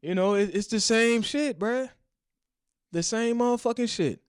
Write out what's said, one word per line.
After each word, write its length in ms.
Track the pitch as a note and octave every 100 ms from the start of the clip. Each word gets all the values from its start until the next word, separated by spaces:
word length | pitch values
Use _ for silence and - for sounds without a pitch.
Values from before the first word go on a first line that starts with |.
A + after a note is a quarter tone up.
You 120 | D3+
know, 200 | F#3 F#3+
it, 200 | G3+ G3+
it's 140 | F#3+ G#3
the 100 | A3
same 440 | - A3+ A#3 A#3
shit, 360 | G#3+ C#4+ D4 D#3+
bruh. 300 | G#3 B3 C4 _ _ _ _ _ _ _ _ _ _
The 100 | E3+
same 360 | E3+ A3 A#3 A#3
motherfucking 500 | A#3+ A#3+ A#3 A#3 A#3+
shit. 320 | - D#3 -